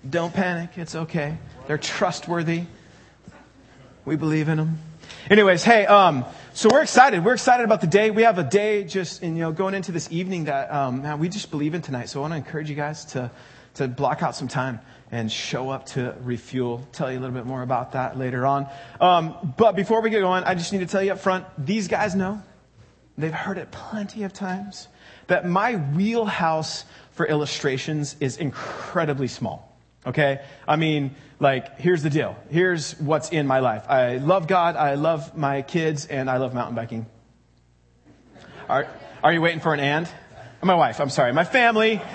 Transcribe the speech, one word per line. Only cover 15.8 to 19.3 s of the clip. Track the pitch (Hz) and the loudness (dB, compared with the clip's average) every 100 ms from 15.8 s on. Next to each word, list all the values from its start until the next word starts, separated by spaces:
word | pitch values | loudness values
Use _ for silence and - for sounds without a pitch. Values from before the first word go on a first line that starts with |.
| - | -6
to | 135 123 - | -6 -4 -6
refuel. | 123 120 - 127 123 120 131 | -6 -6 -6 -4 -2 -4 -10
Tell | - 135 | -6 -4
you | 127 | -4
a | |
little | 127 123 | -6 -8
bit | 120 | -6
more | 131 | -8
about | 127 123 127 | -2 -2 -2
that | 131 127 127 | -4 -4 -4
later | 127 127 131 | -4 0 0
on. | 139 139 - - - | 0 -2 -12 -18 4
Um, | 180 175 160 | 6 6 2